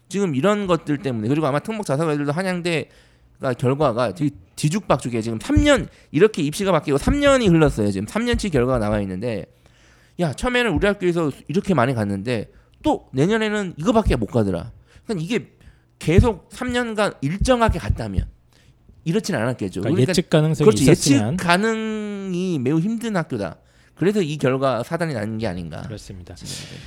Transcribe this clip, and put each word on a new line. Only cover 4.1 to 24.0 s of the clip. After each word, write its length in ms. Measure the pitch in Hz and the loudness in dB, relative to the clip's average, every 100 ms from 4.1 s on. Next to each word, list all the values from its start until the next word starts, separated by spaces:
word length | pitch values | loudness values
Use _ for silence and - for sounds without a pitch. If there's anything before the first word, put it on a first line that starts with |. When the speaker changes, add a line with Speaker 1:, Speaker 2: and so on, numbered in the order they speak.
Speaker 1:
되게 160 | 90 147 - - | -2 -4 -6 -14
뒤죽박죽이에요. 680 | - 151 196 - 147 135 117 | -4 -2 -2 0 0 0 -4
지금 160 | 110 113 | -2 -4
삼 160 | - 294 | 0 2
년, 240 | 294 294 - - _ | 4 4 0 -12 _
이렇게 320 | 143 214 214 | 4 4 4
입시가 300 | 147 151 190 | -2 -2 0
바뀌고 260 | 165 147 139 | 2 2 0
삼 200 | - 285 | 2 2
년이 280 | 285 269 214 | 4 4 6
흘렀어요. 420 | 165 147 117 104 | 6 4 4 0
지금 160 | 98 110 | -2 -4
삼 180 | 214 240 | -4 -2
년 100 | 233 | -2
치 140 | 208 | 0
결과가 280 | 151 123 131 | 0 2 0
나와 220 | 104 107 | 0 -2
있는데, 460 | 98 92 120 104 - _ _ _ _ _ _ - | -2 -4 -6 -6 -8 _ _ _ _ _ _ -4
야, 120 | 170 | -4
처음에는 380 | 120 247 247 240 | -2 -2 0 0
우리 140 | 147 196 | 0 0
학교에서 460 | 202 180 170 156 - - | 0 0 0 -2 -4 -4
이렇게 240 | 156 202 | -2 0
많이 200 | 160 120 | 2 2
갔는데 560 | 120 101 98 107 117 - - _ _ | 0 -2 -4 -4 -4 -6 -14 _ _
또 260 | 311 277 - | -2 -2 -2
내년에는 640 | 131 165 226 220 208 190 143 | 0 2 2 0 -2 -4 -4
이거밖에 380 | 175 226 202 131 | 0 2 2 0
못 100 | 107 | 0
가더라. 440 | 120 101 85 98 - - - - | 0 0 -2 -6 -16 -20 -16 -8
그러니까 180 | 202 | -6
이게 240 | 165 220 123 _ - - _ - | -4 -4 -4 _ -20 -20 _ -8
계속 500 | - 175 240 208 - | 2 4 4 2 -8
삼 180 | - 247 | -8 -4
년간 420 | 247 240 214 196 - | -2 -2 0 -2 -2
일정하게 560 | 139 196 - 247 226 190 | -6 0 2 4 2 0
갔다면 480 | - - 113 92 - - _ _ _ _ _ - | -2 -2 -4 -4 -6 -8 _ _ _ _ _ -10
이렇진 300 | 156 190 - | -4 -2 -2
않았겠죠. 460 | 147 117 123 98 87 | -2 -2 -2 -6 -4
Speaker 2:
그러니까 160 | 107 170 | 0 2
Speaker 1:
그러니까 140 | 131 | 2
Speaker 2:
예측 180 | 180 - | 2 2
가능성이 360 | 165 156 156 147 | 2 2 4 4
Speaker 1:
그렇죠. 120 | 214 - | 6 6
Speaker 2:
있었으면. 400 | 180 - 277 113 | 6 6 4 2
Speaker 1:
예측 120 | 180 | 0
가능이 1120 | 180 175 220 220 220 214 208 202 190 175 185 160 | 2 2 2 -2 -4 -6 -6 -8 -6 -4 -2 -2
매우 200 | 120 160 | 0 0
힘든 380 | 190 226 233 196 | 0 -2 -4 -4
학교다. 400 | 156 120 95 - _ _ _ | -4 -6 -6 -10 _ _ _
그래서 240 | - | -2